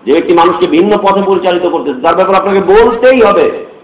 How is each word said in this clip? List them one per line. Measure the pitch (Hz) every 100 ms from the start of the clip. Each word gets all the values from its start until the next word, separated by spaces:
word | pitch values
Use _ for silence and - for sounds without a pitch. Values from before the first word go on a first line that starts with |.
| 110
যে |
ব্যক্তি | 156 170
মানুষকে | 170 175 175 175
ভিন্ন | 151 202 202
পথে | 196 196 190
পরিচালিত | 185 180 175 175
করতেছে, | 165 143 127
তার | 160 170
ব্যাপারে | 185 156
আপনাকে | 196 196
বলতেই | 175 208 226 226 254 262
হবে। | 208 202 135 - - -